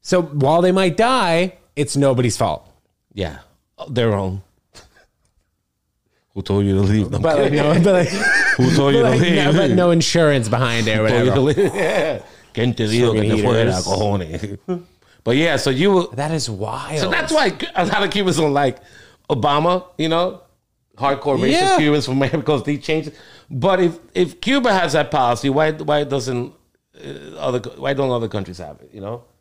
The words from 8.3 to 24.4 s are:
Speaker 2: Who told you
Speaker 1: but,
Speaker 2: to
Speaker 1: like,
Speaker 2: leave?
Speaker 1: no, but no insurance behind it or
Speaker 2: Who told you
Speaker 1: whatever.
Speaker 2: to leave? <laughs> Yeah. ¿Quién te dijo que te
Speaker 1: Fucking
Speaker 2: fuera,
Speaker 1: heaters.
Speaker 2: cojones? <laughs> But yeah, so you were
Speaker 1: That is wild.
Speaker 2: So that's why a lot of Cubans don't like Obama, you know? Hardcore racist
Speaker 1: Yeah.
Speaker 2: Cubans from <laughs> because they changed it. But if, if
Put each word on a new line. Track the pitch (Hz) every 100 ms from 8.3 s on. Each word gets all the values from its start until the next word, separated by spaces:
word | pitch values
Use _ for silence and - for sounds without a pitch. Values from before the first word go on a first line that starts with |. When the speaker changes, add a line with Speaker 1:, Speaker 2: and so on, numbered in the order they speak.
| - - -
Speaker 2:
Who | -
told | - 139
you | 233
Speaker 1:
but, | 240
Speaker 2:
to | 226
Speaker 1:
like, |
Speaker 2:
leave? | 180 156
Speaker 1:
no, | 147
but | 269 139
no | 180 175
insurance | 170 - 170 156 139 110
behind | 117 120 117 110
it | 107
or | 110
Speaker 2:
Who |
told | 120 123
you | 135
Speaker 1:
whatever. | 135
Speaker 2:
to | 151
leave? | 403
<laughs> |
Yeah. | 202 170 202 160 117 - - _
¿Quién | - 123 117
te | 107
dijo | 117 120
que | 107
te | 107
Speaker 1:
Fucking | 107
Speaker 2:
fuera, | 104 113 113
Speaker 1:
heaters. | 92 90
Speaker 2:
cojones? | 95 104 101 82 85 104 101 - 180 175
<laughs> | _ _ _
But | - 131
yeah, | 165 139
so | 143
you | 131 196
were | 190 - 113
Speaker 1:
That | 151
is | 160 117
wild. | 101 107 127 - 156
Speaker 2:
So | 185
that's | - -
why | 311 233 - -
a | - 180
lot | 202
of | 196
Cubans | 208 185 165
don't | 156
like | 139 139 - - - - _ -
Obama, | - 147 143 165 180 180 -
you | 160
know? | 165 185 190 _ _ _ _ _ _
Hardcore | 139 139 147 131
racist | 208
Speaker 1:
Yeah. | 320 381 370
Speaker 2:
Cubans | 151 147
from | 131 131
<laughs> | 135 160
because | 139 143
they | 143 143
changed | - 160 151
it. | - - - _
But | 127 180 185
if, | 175 165 -
if | 185 175 -